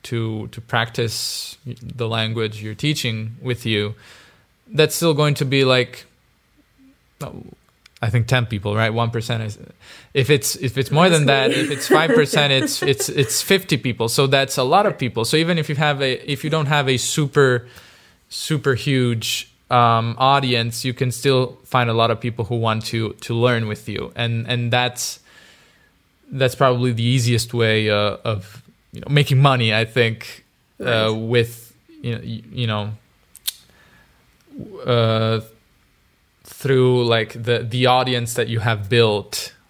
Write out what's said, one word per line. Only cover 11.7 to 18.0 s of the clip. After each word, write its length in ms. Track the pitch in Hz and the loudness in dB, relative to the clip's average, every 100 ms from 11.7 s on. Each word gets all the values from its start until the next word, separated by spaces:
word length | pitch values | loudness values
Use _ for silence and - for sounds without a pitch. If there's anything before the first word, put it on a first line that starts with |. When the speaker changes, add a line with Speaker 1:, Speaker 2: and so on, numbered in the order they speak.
Speaker 1:
it's 160 | 135 - | -4 2
five 240 | - 330 | 4 6
percent, 420 | - 143 190 143 | 4 4 2 4
Speaker 2:
<laughs> 60 | 135 | 2
Speaker 1:
it's, 180 | 294 - | 2 -2
it's, 260 | 139 127 - | 0 0 0
it's 320 | 147 131 - | 0 0 -2
fifty 360 | - 196 185 139 | 0 0 2 -2
people. 300 | 131 117 117 | -2 -2 0
So 180 | 135 135 | 2 2
that's 300 | 139 135 - | 2 2 -2
a 60 | |
lot 220 | 127 180 | 2 4
of 100 | 208 147 | 2 -2
people. 280 | 123 113 | -4 -2
So 100 | 117 156 | 0 0
even 200 | 165 170 | 2 0
if 100 | 151 | -2
you 60 | |
have 260 | 143 151 139 | 0 0 2
a, 280 | 135 123 - | -2 -2 -6
if 120 | 139 | -6
you 60 | 151 | -2
don't 160 | 160 143 | -2 2
have 200 | 147 131 | 0 2
a 100 | 127 | 0
super, 720 | - - 143 147 135 123 120 - - - | 0 -2 0 4 4 2 -4 -20 -20 -20